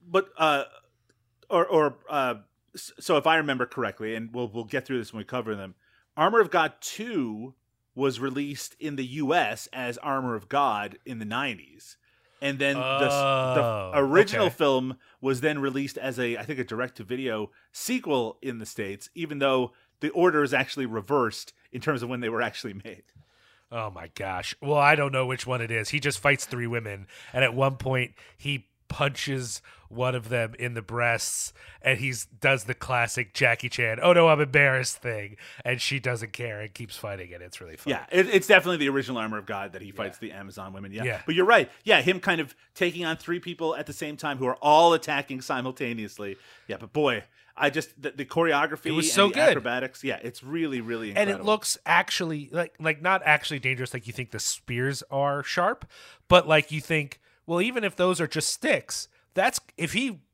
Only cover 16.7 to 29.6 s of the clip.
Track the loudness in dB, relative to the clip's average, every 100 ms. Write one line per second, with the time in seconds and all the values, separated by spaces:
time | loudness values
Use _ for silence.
16.7 | -4 -6 -8 -8 -6 -4 -4 -6 _ _
17.7 | -12 -4 -4 0 0 0 -6 -10 -8 -12
18.7 | -8 -6 -8 -12 -10 -8 0 2 2 0
19.7 | _ _ _ -4 4 4 4 2 0 -2
20.7 | -4 -4 -4 0 2 2 -2 -16 _ _
21.7 | -6 -4 -2 -4 -4 -4 -2 -2 -4 -10
22.7 | -12 -14 -18 _ _ _ _ _ _ _
23.7 | -8 -8 -10 -16 -8 -6 -6 -6 -8 0
24.7 | 4 6 4 2 0 -2 -4 -4 -4 -2
25.7 | -4 -2 -2 -2 2 2 2 0 -4 -4
26.7 | -4 -6 -12 -14 -20 -8 0 2 4 0
27.7 | 0 -2 -2 -2 -8 -20 _ -6 -6 -8
28.7 | _ _ -2 -2 -2 -6 -4 -6 -10